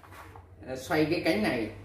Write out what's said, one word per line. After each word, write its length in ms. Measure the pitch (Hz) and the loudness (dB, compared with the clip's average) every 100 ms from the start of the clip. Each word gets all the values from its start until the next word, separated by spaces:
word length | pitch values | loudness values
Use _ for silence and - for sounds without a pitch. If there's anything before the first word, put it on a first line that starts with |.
| - - - - - - 123 | -18 -18 -16 -18 -20 -16 -10
à, 100 | 131 | -8
xoay 280 | - 156 | 0 2
cái 180 | 151 165 | 4 4
cánh 180 | 160 202 | 2 2
này. 280 | 185 120 104 - | 2 0 -2 -6